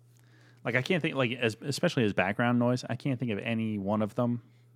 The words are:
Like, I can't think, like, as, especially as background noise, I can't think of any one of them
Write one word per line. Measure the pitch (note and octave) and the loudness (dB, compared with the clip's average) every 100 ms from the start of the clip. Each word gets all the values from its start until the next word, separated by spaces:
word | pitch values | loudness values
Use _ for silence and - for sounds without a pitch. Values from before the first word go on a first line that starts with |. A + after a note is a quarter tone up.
| _ - - - - - | _ -20 -20 -20 -20 -8
Like, | C3 B2 | -2 0
I | |
can't | B2 F3+ | 0 0
think, | D#3+ | 0
like, | C#3 B2 | 0 0
as, | B2 A#2 G#2+ | 0 -2 -2
especially | - - F3 - | -6 -2 0 2
as | G#2+ | 2
background | F#2 F#2 G#2 A#2+ B2 | 2 0 2 2 4
noise, | A#2+ B2 - | 2 0 -4
I | A#2+ | -6
can't | D3 A#2+ | -4 -4
think | B2 | -2
of | G2+ | -4
any | A#2 A2+ A2 G#2 | -2 -2 -2 -2
one | F#2+ G#2+ | 0 0
of | G#2+ | 0
them | - A#2+ A#2+ - - _ | 0 0 -2 -8 -20 _